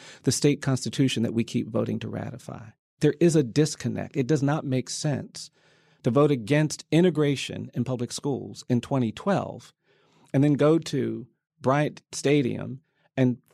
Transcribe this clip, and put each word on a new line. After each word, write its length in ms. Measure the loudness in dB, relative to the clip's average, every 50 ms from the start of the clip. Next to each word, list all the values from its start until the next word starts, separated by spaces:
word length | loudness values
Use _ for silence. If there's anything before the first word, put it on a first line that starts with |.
| -20 -20 -20 -6
the 100 | -2 -2
state 300 | 0 2 2 2 2 0
constitution 600 | 0 -2 -2 -2 -4 -4 -2 0 0 0 0 0 -2
that 100 | -2 -2
we 100 | -2 -2
keep 240 | -2 -4 -4 -4 -2
voting 300 | -4 -4 -2 -2 -4 -6
to 100 | -6 -8
ratify. 580 | -8 -8 -10 -10 -12 -14 -14 -14 -16 -14 -16 -20 -20 _ _ _ _ _
There 140 | 0 0 2 4
is 160 | 4 4 4
a 60 | 4
disconnect. 760 | 2 2 2 2 2 2 -2 -6 -6 -6 -4 -6 -8 -4 -4
It 120 | -2 0 0
does 140 | 0 2
not 220 | 2 0 0 0 -2
make 240 | -2 -2 -4 -4 -6
sense 640 | -8 -4 -4 -2 -2 -4 -6 -10 -14 -18 -18 -18 _ _ _ _ _ _ _ _ _ _ -2
to 60 | 2
vote 200 | 4 4 4 4
against 560 | 2 0 0 0 2 2 2 0 -2 -8 -4 _
integration 800 | 2 4 4 4 2 2 0 0 0 -2 -6 -8 -8 -10 -10 -6 -4
in 100 | -4 -4
public 260 | -2 -4 -4 -6 -6
schools 540 | -8 -6 -4 -4 -4 -4 -6 -10 -14 -14 -4 -2
in 100 | -2 -2
twenty 320 | 0 0 0 0 0 0
twelve 640 | -2 -4 -2 -2 -2 -2 -2 -6 -10 -14 -18 -20 _ _ _ _ _ _ _ _ _ _ _ _
and 100 | 2 4
then 120 | 4 4 4
go 240 | 4 4 4 4 4
to 480 | 0 -2 -4 -4 -2 -4 -4 -8 -10 -14 _ _ _ _ _ _
Bryant 400 | 0 2 2 2 0 -2 -4 -8 -16 _
Stadium 680 | -8 -2 2 2 4 4 2 0 -2 -4 -6 -8 -10 -12 -16 _ _ _ _ _ _
and 200 | 2 2 2 2 -2 _ _